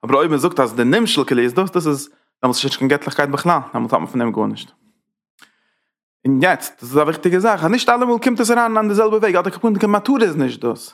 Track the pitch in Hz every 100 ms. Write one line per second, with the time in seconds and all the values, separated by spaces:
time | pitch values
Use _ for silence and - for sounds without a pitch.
0 | 113 139 165 151 160 170 127 113 120 190
1 | 226 - 131 123 120 127 190 180 160 139
2 | - _ _ _ 127 120 139 - 135 143
3 | - - 143 139 170 165 127 120 117 131
4 | 80 127 117 107 107 107 - _ _ _
5 | _ _ _ _ - _ _ _ _ _
6 | _ _ 131 135 180 160 - _ 120 135
7 | 151 160 180 180 220 202 160 240 - 240
8 | 247 233 262 240 226 240 233 220 214 202
9 | 220 220 208 180 185 - 233 202 208 208
10 | 208 269 214 156 131 117 120 110 -